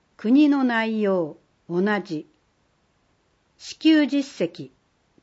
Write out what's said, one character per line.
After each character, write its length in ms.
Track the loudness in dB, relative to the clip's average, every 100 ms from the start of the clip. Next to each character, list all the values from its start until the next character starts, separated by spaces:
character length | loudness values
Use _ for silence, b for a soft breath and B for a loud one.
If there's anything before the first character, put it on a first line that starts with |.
| _ _
国 320 | 2 4 4
の 160 | 4
内 360 | 0 0 -2 -2
容、 360 | 0 0 -2 -8 _ _ -6
同 140 | -2 0 -2
じ。 260 | -4 -10 -12 _ _ _ _ _ _ _ _ _ _ _ _ _
支 200 | -20 -2
給 280 | 2 4 2
実 440 | -2 -4 -6 -8
績、 200 | -8 -18 _ _ _ _ _